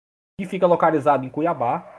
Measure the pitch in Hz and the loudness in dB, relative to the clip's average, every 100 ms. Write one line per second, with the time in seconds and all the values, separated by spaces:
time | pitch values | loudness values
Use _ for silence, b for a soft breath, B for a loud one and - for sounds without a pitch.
0 | _ _ _ - 185 190 180 165 165 156 | _ _ _ -12 -10 -2 2 4 2 2
1 | 139 135 131 147 165 151 117 165 - | 2 0 -2 -4 -4 -2 -2 -4 -8